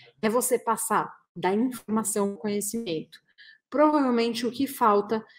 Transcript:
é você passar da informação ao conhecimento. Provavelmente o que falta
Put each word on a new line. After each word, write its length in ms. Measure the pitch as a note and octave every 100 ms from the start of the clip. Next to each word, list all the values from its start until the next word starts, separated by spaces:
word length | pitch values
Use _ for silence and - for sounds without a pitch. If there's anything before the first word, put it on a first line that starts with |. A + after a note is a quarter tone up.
| - _
é 80 | A3
você 300 | A#3 A#3+ A#3
passar 520 | A#3 A3 - G3+ D3+ - _ -
da 180 | F3+
informação 800 | G3+ B3+ B3 - A3 A3 - G3+
ao 60 | G3+
conhecimento. 840 | G#3+ G3+ G3+ A3+ A#3 D#3+ D#3+ - _ _ - - _
Provavelmente 760 | C4 D4+ D4+ C4+ A#3 A#3 A3+ B3
o 60 |
que 160 | - C#4
falta 580 | - A#3 G#3 - A3 A3